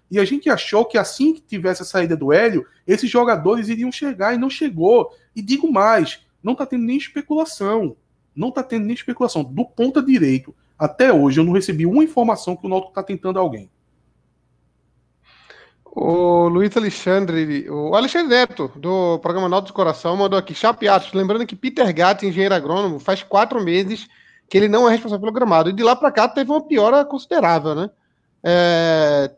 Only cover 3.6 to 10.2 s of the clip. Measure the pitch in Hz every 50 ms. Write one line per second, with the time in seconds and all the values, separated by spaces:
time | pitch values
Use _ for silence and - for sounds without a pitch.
3.6 | 214 214 233 220 247 254 247 - 294 277 247 185 196 220 247 233 254 269 262 -
4.6 | 311 277 185 160 165 196 240 233 - - - _ _ _ - 220 202 196 262 277
5.6 | 339 330 254 190 202 220 226 208 156 - - - _ _ _ _ - 208 262 -
6.6 | 277 277 262 247 226 233 254 285 277 - - 285 294 - 302 311 320 320 - -
7.6 | 196 196 220 226 202 135 - _ _ _ _ _ _ _ - 143 190 254 - 277
8.6 | 254 262 233 226 208 214 240 - - - 240 - 247 240 - 160 139 127 135 175
9.6 | 240 - _ - 233 262 262 302 254 277 262 220